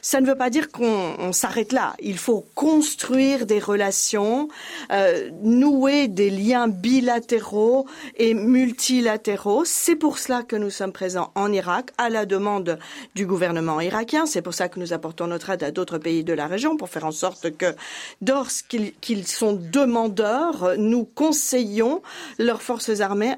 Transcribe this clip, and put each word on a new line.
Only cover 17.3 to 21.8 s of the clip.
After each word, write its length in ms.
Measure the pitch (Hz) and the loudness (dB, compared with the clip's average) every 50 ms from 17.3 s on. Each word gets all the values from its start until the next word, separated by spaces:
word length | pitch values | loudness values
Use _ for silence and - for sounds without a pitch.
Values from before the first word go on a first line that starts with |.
| 185 - - 165 156 - | -4 -4 -6 -8 -4 -2
que, 180 | 185 180 156 - - - - - - - - - 196 | -2 -2 -2 -4 -8 -14 -14 -14 -14 -16 -14 -4 -2
lorsqu'ils, 680 | 208 269 277 262 - - - - - - 233 214 196 - - | 0 0 0 0 -2 -6 -8 -8 -6 -4 -4 -4 -4 -6 -10
qu'ils 260 | - - 233 202 180 - | -6 -4 -4 -4 -4 -6
sont 320 | - - 226 214 208 190 170 | -4 -2 0 0 0 -2 -4
demandeurs, 1120 | 165 170 285 285 247 233 233 226 220 196 190 214 208 226 269 320 339 311 190 180 180 185 214 | -2 0 2 2 4 2 2 0 0 0 0 0 2 0 0 0 -2 -2 0 0 0 0 2
nous 280 | 208 220 233 247 220 | 2 2 2 2 0
conseillons 960 | - _ - 294 320 302 302 - - 262 254 240 202 202 214 | -2 _ 0 0 2 2 0 0 0 0 0 0 0 0 0